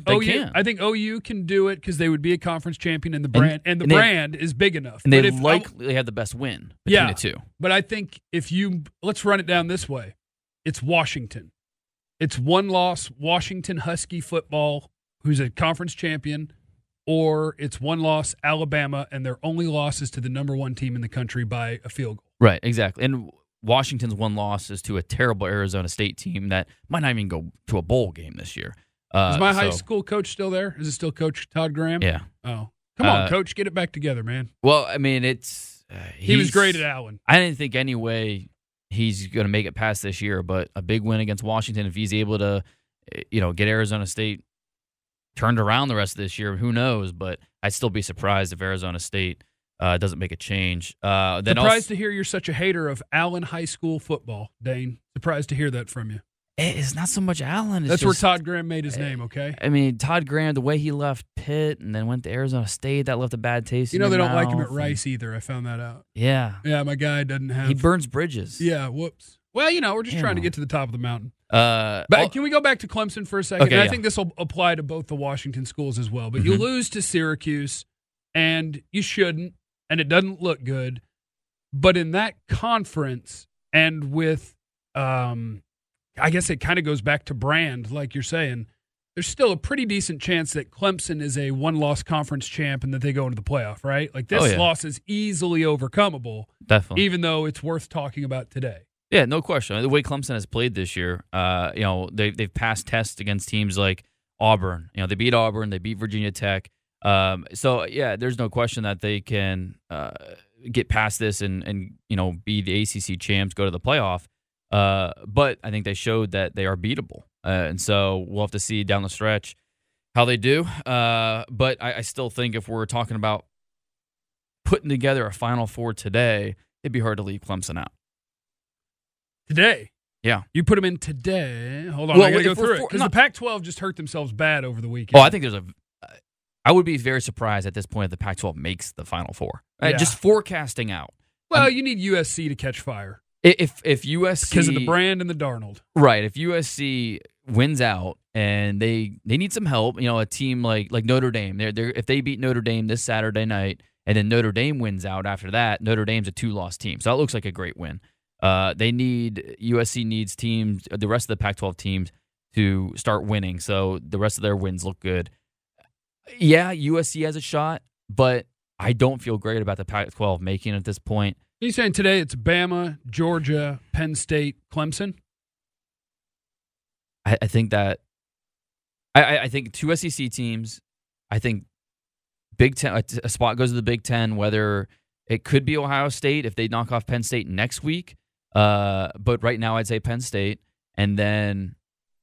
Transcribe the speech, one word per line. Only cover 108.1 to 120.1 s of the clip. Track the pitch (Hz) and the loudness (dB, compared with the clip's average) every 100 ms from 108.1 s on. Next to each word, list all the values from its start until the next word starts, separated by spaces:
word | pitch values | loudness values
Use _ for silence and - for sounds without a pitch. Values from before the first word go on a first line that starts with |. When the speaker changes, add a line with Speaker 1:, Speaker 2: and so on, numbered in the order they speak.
| 101 | -2
Speaker 1:
there's | 123 123 | -4 -2
no | 113 | -2
question | 120 117 - | 0 -2 -2
that | 104 98 | -4 -4
they | 104 104 | -4 -4
can, | - 107 98 92 92 - _ | -4 -2 -2 -4 -6 -12 _
uh, | 80 64 - - 87 101 113 123 | -10 -10 -12 -18 -20 _ _ -4
get | 120 - | -2 0
past | 110 107 - | 2 2 0
this | 107 98 | -2 -2
and, | 101 95 | -4 -4
and, | - 101 95 - _ | -4 -6 -8 -14 _
you | 98 | -2
know, | 92 87 | -2 -4
be | 104 104 | -2 -2
the | 95 | 0
A | 98 107 | 0 0
C | 104 | -4
C | 95 92 | -6 -6
champs, | - 98 98 | 0 0 0
go | - 98 | 0 -2
to | |
the | 87 | -2
playoff. | 120 143 101 90 - _ _ _ _ | 0 0 0 -2 -6 _ _ _ _
Uh, | 104 98 98 90 - - | 2 2 2 -2 -6 -2
but | 104 139 - | 2 2 0
I | 110 | -4
think | 107 95 | -4 -4
they | 98 | -4
showed | 117 113 107 | 0 0 0
that | 98 92 - | -2 -2 -2
they | 95 | -2
are | 92 | 0
beatable. | 98 143 98 - - _ | -2 -4 -6 -14 -20 _
Uh, | - 92 82 | -2 0 0
and | 92 | -2
so | - 101 98 95 90 | 0 2 2 0 -4
we'll | 101 | -4
have | 104 | -2
to | 101 | -4
see | - 110 | -4 -2
down | 98 101 | 0 0
the | 98 | -2
stretch | - 110 104 - - _ _ _ _ _ | -4 0 0 -4 -16 _ _ _ _ _